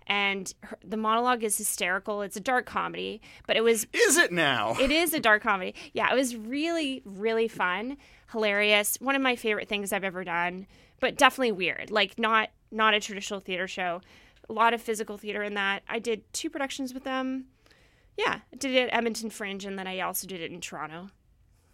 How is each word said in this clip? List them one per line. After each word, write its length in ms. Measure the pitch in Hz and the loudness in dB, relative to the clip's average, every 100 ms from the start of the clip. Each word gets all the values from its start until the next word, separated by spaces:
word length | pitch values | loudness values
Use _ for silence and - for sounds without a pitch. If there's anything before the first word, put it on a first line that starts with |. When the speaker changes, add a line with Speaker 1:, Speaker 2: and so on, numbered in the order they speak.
| - | -2
Speaker 1:
And 440 | 202 196 196 180 - | 0 0 0 -6 -12
her, 140 | - - | -16 -16
the 120 | 196 220 | -8 -2
monologue 480 | 214 226 247 247 | 2 4 4 2
is 120 | 220 208 | 0 -2
hysterical. 680 | 208 - 185 190 214 208 | -2 -2 0 -2 -2 -4
It's 140 | 196 208 | -4 -6
a 40 | |
dark 260 | 226 254 254 | 0 0 0
comedy, 560 | 202 170 170 190 208 - - - | -4 -4 -4 -8 -8 -14 -10 0
but 100 | 208 | 4
it 60 | |
was 240 | 226 226 220 | 4 4 2
Speaker 2:
Is 240 | 320 440 311 | 4 6 6
it 160 | 302 | 4
now? 440 | 175 147 123 107 117 | 4 4 4 2 2
Speaker 1:
It 100 | 262 | 4
is 240 | 311 339 | 4 2
a 60 | 311 | 2
dark 220 | 226 208 | 4 4
comedy. 300 | 226 196 185 - - | 4 0 -2 -10 -8
Yeah, 200 | - 208 | 0 2
it 40 | 247 | 4
was 180 | 262 240 | 2 -2
really, 680 | 214 277 330 339 285 262 | -6 -4 -2 -2 -2 -6
really 420 | 202 196 220 226 226 | -10 -4 0 2 0
fun, 500 | - 185 185 240 285 - - - | 0 0 0 -4 -10 -14 -20 -10
hilarious. 640 | 226 214 202 208 208 208 - | -2 0 4 4 4 4 -2
One 140 | 247 | 0
of 80 | 269 | 2
my 140 | 262 240 | 2 0
favorite 320 | 226 208 - | 0 -2 -2
things 240 | 202 202 | -4 -2
I've 120 | 202 | -2
ever 200 | 196 180 | -2 -4
done, 420 | 180 170 175 185 196 - - - | -4 -2 -2 -4 -12 -20 -20 -4
but 180 | 247 - | -2 6
definitely 360 | 269 - 247 | 4 6 0
weird. 400 | 190 170 - - | 0 -2 -2 0
Like, 260 | 208 196 - | 2 2 0
not, 320 | 220 220 214 _ - | 2 2 0 _ -8
not 220 | 220 220 | 2 4
a 60 | 208 | 4
traditional 380 | 208 196 - 202 | 0 -8 -6 -8
theater 300 | 190 185 185 | -6 -4 -4
show. 320 | - 180 170 - - - _ - | -4 -4 -4 -10 -20 -20 _ -6
A 20 | |
lot 220 | 220 233 | 2 4
of 80 | 233 | 4
physical 340 | 226 214 220 202 | -2 -6 -6 -10
theater 280 | 208 208 | -8 -6
in 100 | 208 | -4
that. 300 | 202 196 196 - | -2 0 -2 -4
I 120 | 233 | -6
did 300 | 233 214 - | -4 -4 -6
two 180 | - 320 | -8 -6
productions 420 | 311 269 - 262 | -4 -6 -6 -8
with 120 | 254 | -8
them. 400 | 262 262 262 262 262 _ _ _ _ _ _ | -6 -4 -2 -4 -8 _ _ _ _ _ _
Yeah, 260 | - 440 - - | -4 -2 -2 -8
I 40 | - | -6
did 160 | 277 | 0
it 180 | 254 247 | 2 2
at 40 | |
Edmonton 360 | 233 233 220 226 | 2 0 -2 -8
Fringe, 340 | - 202 196 | -8 -8 -8
and 140 | 202 196 | -8 -8
then 80 | 185 | -8
I 140 | 185 | -4
also 260 | 175 185 190 | -4 -6 -8
did 160 | 185 | -8
it 100 | 160 | -10
in 80 | 175 | -10
Toronto. 480 | - 165 151 165 196 _ _ _ _ _ _ | -12 -10 -10 -10 -14 _ _ _ _ _ _